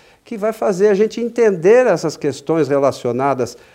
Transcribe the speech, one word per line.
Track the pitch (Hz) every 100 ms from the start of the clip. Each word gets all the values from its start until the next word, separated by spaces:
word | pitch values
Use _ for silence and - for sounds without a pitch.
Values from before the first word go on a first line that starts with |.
| _ _
que | - 220
vai | 214
fazer | 214 226 180 208
a |
gente | 196 214 233
entender | 233 233 226 180 170 240 254
essas | 170 160 -
questões | 147 127 - 160 135
relacionadas | 139 139 113 123 120 139 131 117 - -